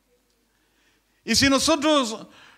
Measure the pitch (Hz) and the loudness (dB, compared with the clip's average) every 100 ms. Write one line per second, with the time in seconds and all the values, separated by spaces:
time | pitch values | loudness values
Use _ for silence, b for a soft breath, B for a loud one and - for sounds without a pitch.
0 | _ _ _ _ _ _ _ _ _ _ | _ _ _ _ _ _ _ _ _ _
1 | _ _ - 226 269 269 - 320 302 294 | _ _ -4 0 2 2 0 0 2 0
2 | 233 220 - B B | 0 -8 -16 B B